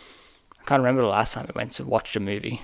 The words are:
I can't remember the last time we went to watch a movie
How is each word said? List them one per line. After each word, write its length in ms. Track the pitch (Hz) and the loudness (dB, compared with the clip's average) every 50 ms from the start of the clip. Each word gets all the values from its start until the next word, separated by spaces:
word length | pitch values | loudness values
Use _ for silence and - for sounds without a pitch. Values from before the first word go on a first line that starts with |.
| - - - - - - - _ _ _ - _ | -20 -20 -20 -20 -20 -20 -20 _ _ _ -20 _
I 20 | - | -2
can't 140 | - 143 135 | 2 2 4
remember 220 | 127 123 131 131 | 4 4 4 4
the 60 | 123 104 | 4 4
last 260 | 98 104 113 - - | 4 2 2 0 -2
time 140 | 123 123 - | -6 -8 -8
we 120 | - 117 | -8 -8
went 120 | 120 123 - | -8 -6 -8
to 100 | - - | -10 -4
watch 320 | - 113 110 - - - | 0 0 0 0 -2 -4
a 40 | 110 | -4
movie 420 | 98 98 101 101 - - 123 - | -2 -2 -4 -4 -4 -6 -6 -8